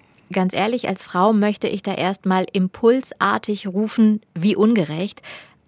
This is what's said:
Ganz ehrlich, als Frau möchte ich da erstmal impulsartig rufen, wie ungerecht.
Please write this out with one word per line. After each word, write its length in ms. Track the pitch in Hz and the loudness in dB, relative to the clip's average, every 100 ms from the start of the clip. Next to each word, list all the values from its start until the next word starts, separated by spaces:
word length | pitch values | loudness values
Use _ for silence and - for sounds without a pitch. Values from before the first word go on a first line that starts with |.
| _ _ - | _ _ -6
Ganz 220 | 196 185 | -2 -2
ehrlich, 340 | - 208 240 - | -2 -2 -2 -4
als 140 | 190 | -8
Frau 300 | - 180 202 | -6 0 2
möchte 360 | 220 208 202 214 | 2 0 -2 -4
ich 140 | 202 | -4
da 120 | 202 | -6
erstmal 520 | 185 180 196 190 185 - | -4 -4 -2 0 0 0
impulsartig 1120 | 196 185 - 233 262 - - 190 220 - 208 202 | -2 -2 2 2 2 0 -2 0 0 -2 -6 -4
rufen, 540 | 185 214 - 214 214 _ | -4 0 4 4 4 _
wie 220 | 165 196 - | -2 0 4
ungerecht. 680 | 220 233 147 156 202 - - - - _ | 4 2 0 -4 -6 -10 -18 -20 -20 _